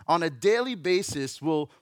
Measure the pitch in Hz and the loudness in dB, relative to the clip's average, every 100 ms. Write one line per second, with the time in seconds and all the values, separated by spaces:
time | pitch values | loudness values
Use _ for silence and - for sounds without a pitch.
0 | - 170 165 123 196 226 254 220 160 185 | 0 2 0 0 2 2 0 -4 0 0
1 | 190 147 135 - 151 156 147 _ | 0 -4 -6 -4 -2 -2 -2 _